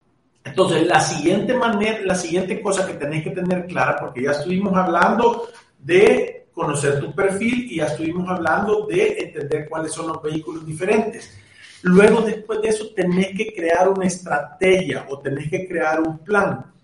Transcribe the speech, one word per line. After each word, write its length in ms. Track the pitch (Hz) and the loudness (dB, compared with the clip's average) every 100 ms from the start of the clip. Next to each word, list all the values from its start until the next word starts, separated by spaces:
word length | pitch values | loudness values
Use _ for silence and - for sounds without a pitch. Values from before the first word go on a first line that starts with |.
| _ _ _ _ - | _ _ _ _ -8
Entonces, 400 | - 180 156 160 | 0 2 4 4
la 140 | 156 | 4
siguiente 540 | - 165 160 202 - | 2 0 0 0 0
manera, 460 | 247 233 202 214 220 | 0 0 0 0 -2
la 120 | 190 185 | -2 -2
siguiente 460 | 165 175 180 208 | -2 -2 -2 -4
cosa 240 | 202 185 - | -2 0 -2
que 80 | |
tenés 300 | - 147 156 | -4 -4 -4
que 80 | - | -4
tener 340 | 185 180 180 - | -4 -2 -2 -4
clara, 320 | 143 131 - | -2 0 0
porque 240 | - 123 | -6 -4
ya 80 | 139 | -2
estuvimos 440 | 143 180 185 202 185 | -2 -2 -2 0 0
hablando 720 | 180 175 190 220 240 - - - _ _ | 2 2 2 4 2 0 -8 -16 _ _
de 680 | 135 180 226 247 - - - | 2 6 6 6 0 -8 -16
conocer 460 | - 160 143 143 147 | -6 -4 0 0 0
tu 140 | - - | -2 0
perfil 560 | 196 190 226 247 - | 0 0 0 -2 -4
y 60 | 160 | -4
ya 80 | 147 | -4
estuvimos 420 | - 160 175 180 | -2 -4 -4 -4
hablando 560 | 180 160 175 208 208 - | -2 0 0 0 0 0
de 320 | 175 214 - | 0 0 0
entender 480 | 170 156 139 151 151 | -8 -8 -4 -4 -4
cuáles 220 | 160 160 | -8 -6
son 140 | 165 160 | -6 -8
los 140 | 156 | -6
vehículos 440 | 151 156 156 160 156 | -6 -6 -8 -12 -10
diferentes. 720 | 156 185 220 214 - - - - - - - | -6 0 0 0 -8 -18 -20 -20 -20 -20 -4
Luego, 380 | 180 180 214 226 | 4 8 8 6
después 400 | 214 - - 214 | 2 -4 -6 -2
de 80 | 220 | 0
eso, 180 | 214 214 - | -2 -4 -2
tenés 340 | 180 185 196 196 | 0 2 0 -2
que 180 | 214 | -6
crear 360 | 190 165 170 190 | -4 0 4 4
una 160 | 190 180 | 4 0
estrategia 1000 | - - 147 143 - 185 185 147 120 - | -4 -4 -4 -4 0 4 4 2 -6 -6
o 100 | 135 | -8
tenés 300 | 139 143 147 | -6 -6 -4
que 180 | 180 180 | -6 -4
crear 340 | 175 156 160 | -2 0 0
un 180 | 160 156 | -2 -4
plan. 460 | - 202 196 101 - _ | -2 0 0 -4 -10 _